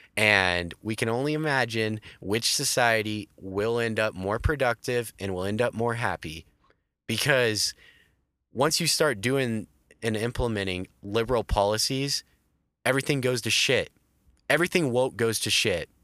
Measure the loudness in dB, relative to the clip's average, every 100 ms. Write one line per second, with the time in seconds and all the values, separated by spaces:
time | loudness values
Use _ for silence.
0 | -12 0 4 6 4 0 -4 -8 -6 -2
1 | -2 0 -2 -2 -2 0 0 -2 -2 -4
2 | -10 -14 -4 -2 0 -2 0 2 4 2
3 | 0 -6 -8 -14 -8 -4 -2 0 -2 0
4 | -2 -2 -4 -2 -2 0 0 0 -2 -2
5 | -4 -8 -6 -2 -2 0 0 0 -2 -2
6 | -2 -4 -8 -12 -16 _ _ _ _ _
7 | -6 -2 2 2 2 0 -4 -6 -20 _
8 | _ _ _ _ _ 0 0 2 0 2
9 | 2 2 0 0 0 -2 -6 _ _ -6
10 | -2 0 -2 -2 -2 0 -2 -4 -8 _
11 | -4 -2 2 0 0 0 2 2 0 -2
12 | -2 -4 -6 _ _ _ _ _ 0 0
13 | 2 0 0 0 0 0 2 2 0 _
14 | _ _ _ _ 0 2 2 2 2 2
15 | 0 2 0 0 0 2 2 0 -4 _